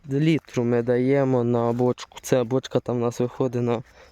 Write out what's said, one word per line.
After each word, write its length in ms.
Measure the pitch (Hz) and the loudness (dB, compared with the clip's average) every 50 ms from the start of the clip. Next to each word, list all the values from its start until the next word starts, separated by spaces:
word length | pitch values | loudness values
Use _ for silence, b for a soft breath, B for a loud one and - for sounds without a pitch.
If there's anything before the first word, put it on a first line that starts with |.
| _ 147 | _ -4
Літру 520 | 135 139 156 160 165 131 _ - - 131 120 | -2 0 2 2 2 0 _ -4 -4 -2 0
ми 180 | 120 120 120 | 2 0 0
даємо 640 | 117 120 123 123 127 131 139 139 139 131 131 123 120 | 2 2 0 2 2 2 2 2 2 2 2 2 2
на 300 | 120 120 117 117 117 120 | 2 2 2 2 0 0
бочку. 460 | 120 123 123 123 - - _ - - | 2 0 0 0 -2 -8 _ -18 -18
Ця 220 | - - - 127 123 | -2 0 0 0 0
бочка 360 | 113 127 135 - - - 127 | 0 -2 -4 -4 -2 -4 -4
там 180 | - - 120 | -2 -2 -4
у 20 | 123 | -2
нас 200 | 117 120 117 - | -2 -4 -2 -2
виходить 420 | 123 120 - - 135 127 120 120 | -4 -4 -2 -4 -4 -2 -2 -2
на 220 | 123 120 117 113 - B B B B B | -2 -2 -2 -4 -4 B B B B B